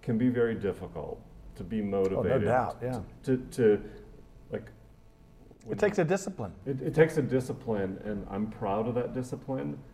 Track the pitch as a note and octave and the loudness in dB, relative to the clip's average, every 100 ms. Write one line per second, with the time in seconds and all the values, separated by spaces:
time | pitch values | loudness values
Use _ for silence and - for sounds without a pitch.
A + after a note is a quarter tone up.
0 | - A2+ B2+ A#2+ A#2 G#2+ G2 F2+ F2+ E2 | 0 2 4 4 2 2 -2 -2 -6 -8
1 | D2+ - - - - - F2+ A2 G2+ G2 | -8 -10 -14 -18 -18 -12 -4 -2 0 2
2 | F#2+ F#2+ G#2+ B2+ G2+ B2 G#2+ - A#2+ B2 | 2 2 2 2 4 2 0 -4 -6 -6
3 | F2+ - - B2+ - - A2+ G2+ - - | -8 -10 0 0 0 4 6 6 2 -14
4 | - - - - - - A2 - - - | -18 -20 -20 -20 -10 -10 -10 -18 -20 -20
5 | - - - - - - - - G#3 G3+ | -20 -20 -20 -20 -20 -20 -8 2 2 4
6 | E3 F#3+ G3+ F#3+ G#2 D#2+ - C3 C3 D3+ | 2 2 -2 -6 -8 -8 -6 -4 -2 6
7 | D#3+ D#3 B2+ C3 B2+ D3 - G#2+ F#2+ F#2+ | 6 6 2 2 0 -6 -2 0 0 -4
8 | G#2 G#2 F#2+ G2 G#2+ - G#2+ G2+ A2+ A#2+ | -6 -6 -4 -4 -4 -2 -2 0 0 0
9 | A#2+ A#2+ B2 - - C3+ C#3+ C#3+ - | -2 -4 -6 -8 -6 -4 -4 -8 -12